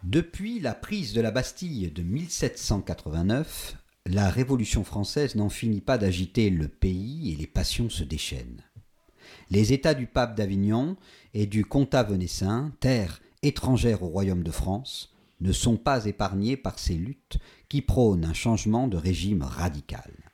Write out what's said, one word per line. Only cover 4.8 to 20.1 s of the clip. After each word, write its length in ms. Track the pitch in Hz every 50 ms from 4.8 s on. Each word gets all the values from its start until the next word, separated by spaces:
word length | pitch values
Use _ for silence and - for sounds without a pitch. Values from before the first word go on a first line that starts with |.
| 98
française 500 | - - 104 101 - - 147 147 135 -
n'en 140 | 110 104 101
finit 320 | - - - 113 107 101
pas 160 | - - 135 120
d'agiter 520 | 104 95 90 87 92 87 - - 113 104
le 200 | 92 82 76 71
pays 640 | - _ - 95 92 90 98 117 139 165 165 110 78
et 20 |
les 100 | 73 78
passions 440 | - _ - 92 - - - 120 113
se 160 | - - 82
déchaînent. 580 | 65 - 73 - - - 65 60 60 58 - - _ _ - - _ _ _ _ _ _ _ - - - - - _
Les 240 | 92 101 110 104 131
États 220 | 135 - 165 151
du 120 | 135 123 113
pape 260 | _ 139 123 117 110
d'Avignon 640 | 104 107 95 98 98 98 101 107 117 131 160 190 - - - - - - _ _
et 120 | 110 107
du 200 | 101 101 110 104
comtat 380 | - - 139 139 131 - 135 120
venessin, 680 | 104 101 92 90 85 - - 95 95 107 120 143 151 135 -
terre 400 | - 131 131 120 101 87 - - - _ _ _
étrangère 600 | - 143 139 - - - 131 113 113 117 110 95
au 60 | 90 87
royaume 360 | 76 95 98 95 92 90 85
de 80 | 80
France, 600 | 78 - - 90 95 107 135 - - - - - _ _ _ _ _ _
ne 100 | 85 92
sont 240 | 92 - - 123 117
pas 300 | 107 - 147 139 127 107
épargnés 500 | 107 101 - 104 95 98 95 101 113 135
par 240 | 135 - - - -
ces 160 | - - 95
luttes 440 | 80 87 110 147 _ _ _ - - - - - _ _ _
qui 140 | - 143
prônent 420 | 135 - - 135 123 110 98 87 80
un 100 | 80 80
changement 540 | - - 117 113 107 - 110 107 117 131 131
de 80 | 95
régime 460 | 85 76 92 92 80 85 98 104 90
radical. 720 | 71 65 - - 82 87 76 73 - - - - - -